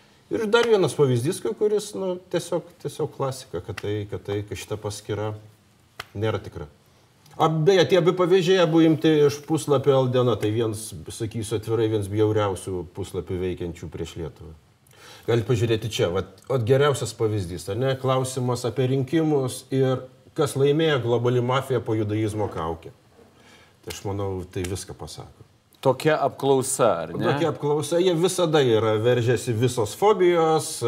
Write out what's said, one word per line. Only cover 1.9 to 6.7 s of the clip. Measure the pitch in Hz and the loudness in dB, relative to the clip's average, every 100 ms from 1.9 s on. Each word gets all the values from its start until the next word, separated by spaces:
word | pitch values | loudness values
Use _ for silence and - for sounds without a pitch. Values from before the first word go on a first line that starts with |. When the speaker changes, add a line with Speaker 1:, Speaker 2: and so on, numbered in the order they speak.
Speaker 1:
nu, | 196 190 180 - | -6 -4 -6 -4
tiesiog, | 175 170 170 - - | -6 -4 -6 -6 -12
tiesiog | 147 - 147 | -12 -8 -8
klasika, | - 135 127 - 85 | -4 -6 -6 -10 -10
kad | - 95 | -10 -8
tai, | 101 104 101 | -6 -6 -6
kad | 95 | -10
tai, | - 101 | -6 -6
kad | 104 90 | -6 -12
šita | - 107 | -10 -8
paskyra | 104 104 - 104 107 104 - _ _ _ _ - - 101 | -8 -10 -8 -6 -6 -8 -16 _ _ _ _ -18 -14 -4
nėra | 110 - | -2 -2
tikra. | - - 76 | -8 -14 -14